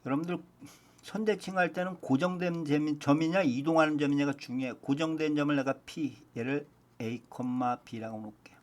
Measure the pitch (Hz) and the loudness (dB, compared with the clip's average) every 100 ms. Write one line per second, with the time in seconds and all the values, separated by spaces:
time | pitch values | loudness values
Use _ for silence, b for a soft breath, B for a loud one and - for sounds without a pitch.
0 | 127 143 170 170 - _ B B B B | -2 -2 -2 -6 -8 _ B B B B
1 | - 202 214 190 - 190 175 180 185 180 | -10 -2 0 0 -2 0 0 0 -6 -6
2 | - 262 180 180 180 170 151 147 151 147 | 0 2 2 0 -2 -2 0 0 2 0
3 | - 147 160 185 156 120 147 165 156 147 | 4 4 4 4 2 2 2 4 4 4
4 | 143 143 143 131 - 127 131 113 - 139 | 2 2 0 -2 -6 -4 -4 -6 -2 0
5 | 160 160 156 147 147 143 120 - - - | 0 0 2 2 2 2 0 -4 -6 -6
6 | 139 120 - 117 120 143 147 _ _ _ | -6 -6 -14 -6 -2 -2 -4 _ _ _
7 | 113 120 - - 127 123 123 120 - 113 | -6 -6 -10 -8 -4 0 0 -2 -6 -10
8 | 110 110 107 - - - | -8 -8 -12 -16 -20 -20